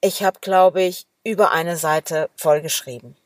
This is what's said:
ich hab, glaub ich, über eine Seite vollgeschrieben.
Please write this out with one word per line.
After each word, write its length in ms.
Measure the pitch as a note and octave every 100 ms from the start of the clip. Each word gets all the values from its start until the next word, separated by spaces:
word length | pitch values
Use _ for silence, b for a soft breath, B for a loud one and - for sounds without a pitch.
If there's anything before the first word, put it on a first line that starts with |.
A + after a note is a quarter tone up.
ich 220 | F#3+ -
hab, 200 | G3 -
glaub 340 | - F#3 F#3 F3+
ich, 300 | F#3 F3+ - _
über 280 | G#3+ G#3 G#3
eine 240 | E3 E3+ E3+
Seite 520 | D#3 D#3 - D#3+ D#3 -
vollgeschrieben. 800 | D#3+ D3 D#3 - - A#2+ B2+ -